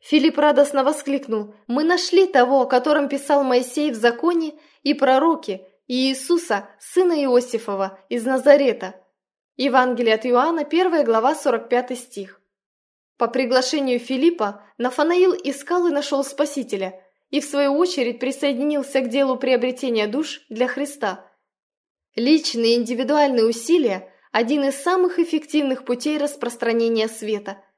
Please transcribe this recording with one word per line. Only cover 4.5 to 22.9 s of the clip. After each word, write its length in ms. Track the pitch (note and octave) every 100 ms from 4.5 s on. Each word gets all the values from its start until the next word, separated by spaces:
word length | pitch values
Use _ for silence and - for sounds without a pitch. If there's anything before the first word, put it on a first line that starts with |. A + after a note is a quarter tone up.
| - _ _
и 120 | C4+
пророки, 720 | C#4+ C4 C4 D#4+ D#4+ - F#3+ - _ _
Иисуса, 840 | B3+ C4 C4 - E4+ - G#3 G3+ _
сына 420 | - - F4+ D#4+
Иосифова, 800 | C#4 B3 B3 A3+ G#3+ G3 G3 F#3+ _
из 180 | A#3+ A3+
Назарета». 720 | C4 C4+ C#4+ C4+ G#3+ F#3 - _ _ _ _ _ -
Евангелие 580 | C4+ B3 B3+ A#3+ A#3 A3
от 100 | B3
Иоанна, 380 | B3 D4 E4
первая 400 | D4 E4 F#4 D#4+
глава, 320 | A#3 A3 A#3 D4+
сорок 320 | C#4+ A#3 A3+
пятый 300 | A#3+ B3 B3
стих. 420 | - - F#3+ - _ _ _ _ _ _ _ _
По 100 | -
приглашению 720 | A#3+ B3 B3+ B3+ D#4 C4+ A#3+
Филиппа 640 | A#3+ B3+ D#4+ E4+ G#3 - _ _
Нафанаил 560 | B3 B3+ D#4 F4+ F#4
искал 520 | F4+ - C#4 - F4+ F4
и 40 |
нашёл 320 | C#4+ C#4+ C#4
Спасителя, 800 | C#4 - D4+ D4 A#3+ G3 F#3 F#3+ _ _ _
и 120 | C#4
в 20 |
свою 300 | C#4+ C#4+ C#4
очередь 480 | C#4+ F4+ - A#3+ A#3+
присоединился 800 | B3+ C4+ C#4+ B3 D4 D4 B3+ -
к 80 | B3
делу 260 | B3 C#4 B3+
приобретения 720 | - B3 B3 B3 C4+ A3+ G#3
душ 380 | B3 D#4 - _
для 200 | A3 B3
Христа. 580 | C4 C#4+ - G#3 F#3 - _ _ _ _ _ _ _ _ -
Личные 600 | A#3+ D#4 D4+ A#3 A#3 A#3+
индивидуальные 680 | A#3